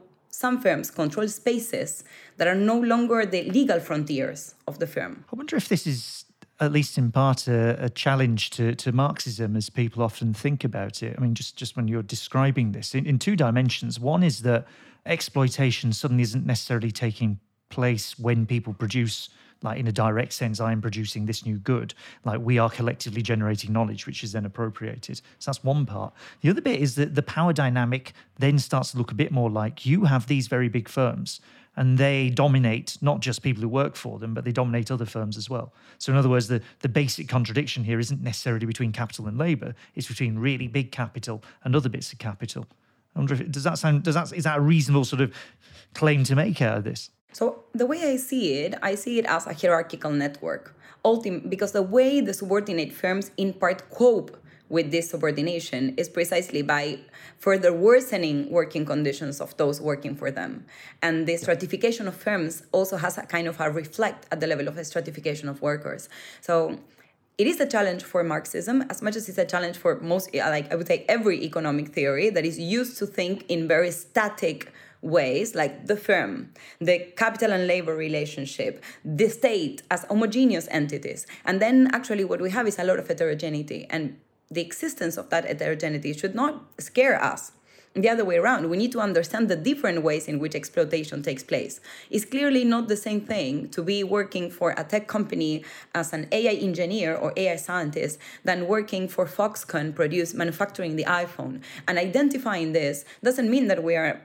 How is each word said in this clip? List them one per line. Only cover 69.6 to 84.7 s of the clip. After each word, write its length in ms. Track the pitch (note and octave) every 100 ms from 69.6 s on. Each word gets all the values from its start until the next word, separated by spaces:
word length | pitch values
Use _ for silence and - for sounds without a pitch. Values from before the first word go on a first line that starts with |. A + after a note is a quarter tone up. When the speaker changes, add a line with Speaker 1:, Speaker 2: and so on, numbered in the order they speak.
| F3 F3
Speaker 1:
for 220 | F3 -
most, 340 | E3 F#3 F3+
like, 380 | C#3+ B2+ D3+ D3+
I 40 | E3+
would 120 | E3+
say 180 | E3+ -
every 340 | A#3 G#3+ E3+
economic 460 | E3 D#3+ D#3 D3 D3
theory 400 | - C#3 C#3 G#3
that 160 | F3+ D#3+
is 120 | D#3+
used 380 | E3+ A3+ B3 -
to 60 | G3+
think 400 | - F3+ G3 -
in 180 | E3+ D#3+
very 240 | D#3 F3
static 800 | E3 - - G#3 G#3 E3 C#3+ - - - _
ways, 520 | D#3 E3 C3+ C3+ A3+
like 340 | E3+ C#3+ - -
the 100 | G#3
firm, 560 | - F3+ G#2 F#2+ - - - -
the 200 | E3 F3+ - -
capital 340 | A3+ G#3+ A3+
and 160 | F#3+ F3+
labor 280 | F3+ D#3+ D#3+
relationship, 880 | D#3 D3+ D3+ - C3+ - - - - -
the 240 | - D3+ A3
state 540 | - B3 G#3 D3+ - -
as 160 | F3+ -
homogeneous 600 | G#3 A3 A3+ C4 E3 -
entities. 560 | D#3 D3 C#3+ C#3 - - -
And 160 | - F#3+
then 300 | A3 C4 C4
actually 320 | B3 - G#3
what 160 | F#3 F3
we 120 | F#3
have 160 | G#3 A3+
is 100 | G3
a 40 |
lot 160 | F3+ F3+
of 80 | D#3+
heterogeneity, 800 | D#3+ E3 D3+ E3 D3+ D3+ - -
and 280 | D#3+ D3 - _ _ -
the 100 | D#3+
existence 560 | E3+